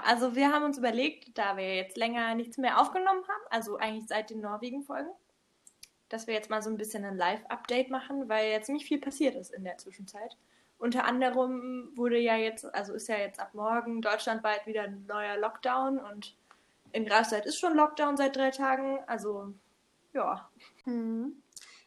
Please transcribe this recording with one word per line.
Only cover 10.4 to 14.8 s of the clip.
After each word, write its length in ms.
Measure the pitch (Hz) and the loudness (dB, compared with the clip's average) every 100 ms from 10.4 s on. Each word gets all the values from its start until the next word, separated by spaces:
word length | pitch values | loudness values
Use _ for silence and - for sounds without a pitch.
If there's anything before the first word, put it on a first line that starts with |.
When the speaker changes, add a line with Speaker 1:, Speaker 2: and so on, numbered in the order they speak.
| _ _ _ _ | _ _ _ _
Speaker 1:
Unter 280 | 240 247 - | 0 2 2
anderem 840 | 247 262 247 254 254 247 254 240 254 | 4 4 4 2 -2 -6 -8 -8 -2
wurde 240 | 240 233 | 2 4
ja 160 | 233 220 | 4 4
jetzt, 300 | 220 226 - - | 2 -2 -6 -6
also 180 | 202 | -4
ist 140 | 214 220 | -6 -4
ja 100 | 214 | -2
jetzt 220 | 196 - | -2 -6
ab 140 | 196 208 | -10 -4
morgen 460 | 214 233 233 233 | 0 0 0 -2
deutschlandweit 640 | 220 214 240 220 220 208 214 | 0 0 0 0 0 0 -2
wieder 160 | 214 | -4